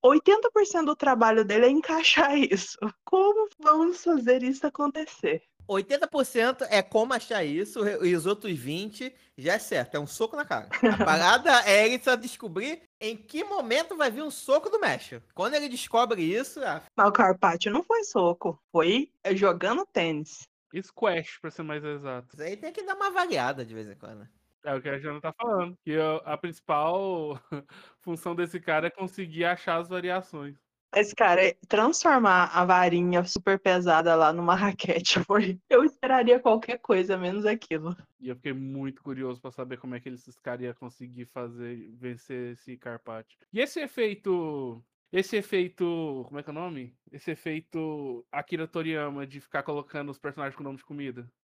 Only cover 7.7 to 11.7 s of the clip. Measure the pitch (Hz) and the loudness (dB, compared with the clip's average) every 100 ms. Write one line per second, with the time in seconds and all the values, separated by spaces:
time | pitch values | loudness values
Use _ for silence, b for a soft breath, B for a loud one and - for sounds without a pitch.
7.7 | 262 208 180 175 175 160 208 208 160 123 | -4 -4 0 0 2 0 -4 -4 -6 -6
8.7 | 160 208 - 254 b b - 139 208 - | -8 -8 -12 -14 b b -8 -2 -2 -2
9.7 | 170 120 147 147 - 226 294 - 127 107 | -4 -2 -6 -8 -6 -6 -4 -6 -6 -6
10.7 | - 233 202 190 156 175 240 330 247 208 | 0 2 2 2 4 6 4 6 4 6